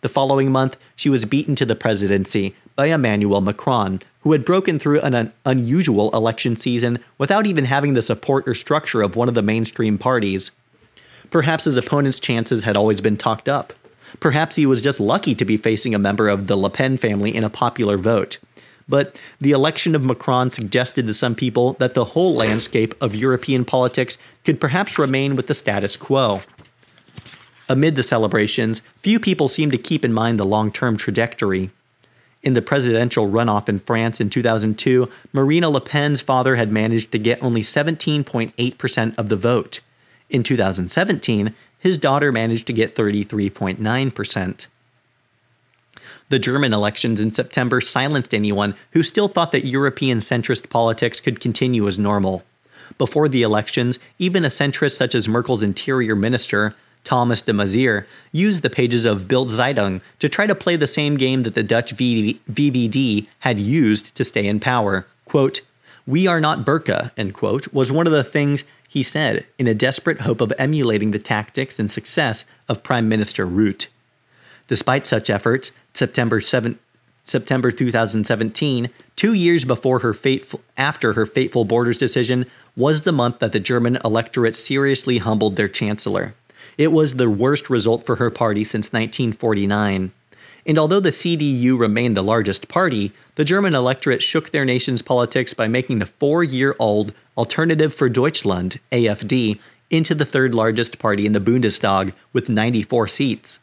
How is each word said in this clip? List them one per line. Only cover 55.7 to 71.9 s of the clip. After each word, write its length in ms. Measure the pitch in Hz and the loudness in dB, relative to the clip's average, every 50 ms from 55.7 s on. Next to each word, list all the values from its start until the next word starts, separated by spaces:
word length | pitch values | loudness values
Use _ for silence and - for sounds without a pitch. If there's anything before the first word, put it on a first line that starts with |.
| 95 - - - 135 127 123 107 110 | -2 -4 -4 -2 0 0 0 0 0
minister, 580 | 101 95 113 127 123 - - - 101 104 107 104 _ _ _ _ _ _ | 0 0 0 0 -2 -2 -2 0 0 0 0 -4 _ _ _ _ _ _
Thomas 380 | - - 127 120 120 120 104 - | -2 0 2 2 2 0 -2 0
de 100 | - 113 | -2 0
Maizière, 540 | 101 104 95 95 117 131 127 110 101 101 - - - - _ | 0 0 0 2 2 2 2 0 0 -4 -8 -20 -20 -20 _
used 320 | - 151 185 214 202 170 151 | -2 0 0 2 0 0 -2
the 80 | 131 | -4
pages 340 | - - 123 120 120 120 113 | 0 0 0 2 2 2 2
of 220 | 117 107 98 92 | 2 0 0 -2
Bild 240 | 92 131 127 131 123 | 0 0 0 0 0
Zeitung 500 | 110 113 120 131 143 120 90 98 95 92 - - _ _ | -2 -2 -2 0 0 0 0 0 -2 -6 -8 -14 _ _
to 80 | - 151 | -2 -2
try 180 | - - 202 | 0 0 0
to 80 | 208 202 | 0 0
play 220 | - - 180 175 | 0 0 -2 0
the 100 | 165 147 | 2 0
same 300 | 135 - - 147 147 147 | 0 0 -2 0 0 0
game 260 | 139 131 131 131 131 123 | 0 0 0 0 0 -2
that 120 | 113 101 | -2 -2
the 100 | - 110 | -2 0
Dutch 260 | 101 117 117 120 - | 2 0 0 0 -2
v-, 500 | 113 - 131 123 120 113 107 104 110 - _ | -4 -2 0 0 2 2 0 0 -2 -4 _
V 240 | - 107 - 147 147 | -10 -2 0 0 2
V 180 | 123 127 120 113 | 2 0 0 0
D 400 | 107 131 135 123 104 104 104 - _ _ | 0 0 0 2 0 -2 -2 -6 _ _
had 180 | - 131 120 101 | -2 -2 0 0
used 560 | 101 104 135 165 147 107 107 104 - - _ | 0 0 2 4 4 4 2 2 -2 -8 _
to 100 | - 135 | -4 -4
stay 220 | - - 113 101 | -2 -2 -2 -2
in 140 | 101 104 107 | 0 -2 -2
power. 440 | - 135 127 120 107 101 95 95 92 _ _ _ _ | -2 0 0 0 0 0 -2 -2 -4 _ _ _ _
Quote, 340 | - - 151 135 135 - - - _ _ _ _ - - - _ | -2 2 2 2 2 0 -4 -12 _ _ _ _ -20 -20 -18 _
"We 220 | - 131 165 185 185 | -2 0 2 2 2
are 120 | 175 165 | 2 2
not 240 | 156 151 151 139 120 | 2 0 0 0 0
Burka," 480 | 143 143 160 156 - 98 - - 127 _ | 0 0 0 0 -2 -2 -2 -2 -6 _
end 180 | - 110 95 98 | -6 -6 -6 -4
quote, 400 | - - 104 101 139 - - - | -4 -2 -2 -2 -2 -4 -4 0
was 180 | 139 131 120 135 | 0 0 2 2
one 140 | 156 170 | 0 2
of 60 | 170 156 | 4 2
the 120 | 147 139 | 2 0
things 380 | - - 156 143 143 143 139 - - - _ _ _ | 0 -2 0 0 0 0 -2 -4 -10 -20 _ _ _
he 140 | - 143 127 | -4 -4 -4
said 420 | - - 147 156 131 107 - - _ _ _ | -2 -2 -2 -2 0 -2 -2 -4 _ _ _
in 80 | 135 | 0
a 80 | 120 113 | 0 2
desperate 460 | 104 127 127 139 - - 170 160 - | 2 2 0 0 0 -2 -2 -4 -2
hope 200 | - - 120 110 | -2 -2 0 0
of 120 | 127 104 107 - | 0 -2 0 -2
emulating 520 | 127 139 156 156 135 117 110 107 104 107 | 0 0 0 2 2 2 2 2 0 0
the 80 | 104 104 | -2 -2
tactics 600 | - - 113 104 107 - _ - 135 - - - | -4 -2 -4 -4 -4 -4 _ -6 -6 -6 -6 -6
and 120 | 110 98 | -4 -4